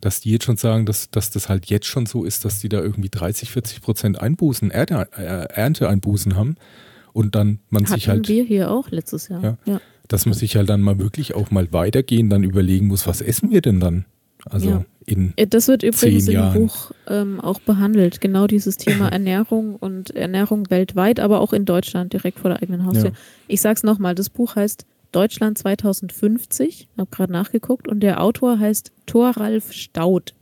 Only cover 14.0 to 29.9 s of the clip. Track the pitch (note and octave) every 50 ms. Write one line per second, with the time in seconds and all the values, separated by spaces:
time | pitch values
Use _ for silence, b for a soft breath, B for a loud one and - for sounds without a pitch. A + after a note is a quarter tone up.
14 | F#2 _ _ _ _ _ _ _ - - - G2 F#2+ F#2+ F#2+ F#2 F#2 - _ _
15 | - - G#2+ F#2+ F#2 F#2 - - G#3+ F#3+ - A3+ A#3 - C4 C4 - - A3+ -
16 | - A3+ G3+ G3 G3 G3 - G#3+ G#3+ F#3+ F#2+ G#3 A3+ A3 - - - - - _
17 | _ - - G#3 G3+ G3 G3 F#3 - E3+ G3 - _ - G#3+ G3 G3+ G3+ A3 G#3+
18 | F#3 F3 F3 - - G3 F#3+ F#3+ G3+ G#3 A3 G#3 G3+ - F#3+ - - - G3+ G3+
19 | G3+ G3 G3 F#3 G3+ F#3+ F#3 G3 A3 - A#3+ A3 A3 G#3+ G3+ G#3 - F#3+ F#3+ F#3
20 | F#3+ - - - - F3+ F#3 F#3+ G3+ G#3 G#3+ G#3+ G#3 F#3 F#3 F3+ F#3 F#3 F#3+ G3
21 | F#3 G#3 A#3+ A3 - G3+ G#3+ G3+ - G#3+ - G#3 G3+ F#3+ F3 F3 F#3+ - - -
22 | F3+ F3+ - G3 - F3+ F#3 - - F#3 F3 - - F3+ F#3 F3 F3+ F3+ - A2
23 | G#2+ G2+ - B B B B B B B - G3 - G#3+ A3 - - A3 A3 G3
24 | G3+ F3+ F3+ F3 G3 - _ - A#3+ A#3 - G#3+ G3+ G#3+ - _ - _ _ _
25 | _ _ - - F#3+ A3 - - A3 G#3+ G#3+ - - G3 G3 - - G#3 G3 -
26 | - F3+ - - - G#3 A3 A#3+ - - - - B3+ D#4 - - - _ _ -
27 | F#3+ - - - F#3+ F#3 F#3 E3+ G3 - - A#3 - - B3 B3+ - - - G#3
28 | G3+ G3+ F#3 - - G3+ A#3+ - - B3 A#3+ A3 G#3+ G#3 G#3+ - - - _ _
29 | _ - - A#3 A#3+ B3 B3 A3 G#3+ G#3 A3 A3 G#3+ - - - - -